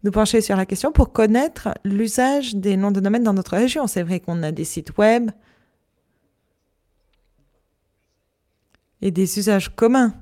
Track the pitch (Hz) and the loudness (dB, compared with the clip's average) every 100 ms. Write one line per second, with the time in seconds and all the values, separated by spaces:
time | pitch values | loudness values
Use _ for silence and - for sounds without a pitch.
0 | 202 202 214 226 214 196 190 190 285 311 | 0 2 2 2 2 0 0 -2 0 2
1 | 254 - 220 226 302 - 220 - 196 202 | 2 4 2 4 0 -4 -8 -6 -4 -2
2 | 226 214 254 285 254 208 190 190 202 196 | -2 0 0 0 -2 -4 -2 0 0 0
3 | 196 226 233 196 180 180 247 311 254 - | 0 2 2 0 -2 0 0 0 -4 -4
4 | 170 180 175 170 156 151 160 - 160 - | -4 -4 -4 -6 -4 -6 -8 -8 -10 2
5 | 208 233 233 - _ _ _ _ _ _ | 4 4 0 -8 _ _ _ _ _ _
6 | _ _ _ _ _ _ _ _ _ _ | _ _ _ _ _ _ _ _ _ _
7 | _ _ _ _ _ _ _ _ _ _ | _ _ _ _ _ _ _ _ _ _
8 | _ _ _ _ _ _ _ _ _ _ | _ _ _ _ _ _ _ _ _ _
9 | 196 175 190 - 202 202 - - 233 262 | -4 0 -2 -2 0 0 -2 0 2 4
10 | 240 - | 2 -2